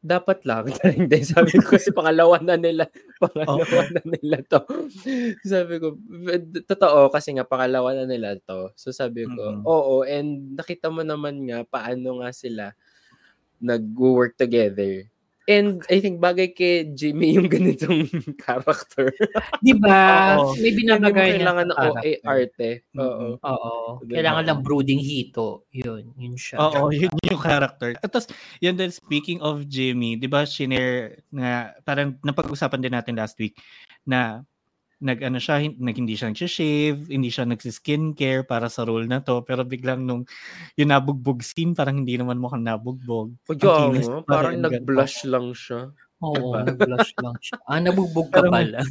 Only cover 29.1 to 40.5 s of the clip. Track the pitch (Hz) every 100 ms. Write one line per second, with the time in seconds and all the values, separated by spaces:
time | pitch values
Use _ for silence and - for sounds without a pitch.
29.1 | 147 147 170 151 147 143 135 131 123 120
30.1 | 113 131 139 147 - 135 131 127 123 110
31.1 | - _ 143 127 123 113 - - 143 143
32.1 | 135 143 143 160 143 139 135 127 123 113
33.1 | 117 107 - 107 _ _ - - _ -
34.1 | 127 117 110 135 _ _ _ _ _ 135
35.1 | 120 131 127 - 147 151 117 123 113 120
36.1 | 107 117 107 175 - 160 147 151 143 151
37.1 | 139 123 120 120 120 123 110 - 147 156
38.1 | 147 135 131 131 120 117 - 117 113 113
39.1 | 127 135 123 117 131 123 131 127 127 127
40.1 | 123 127 - -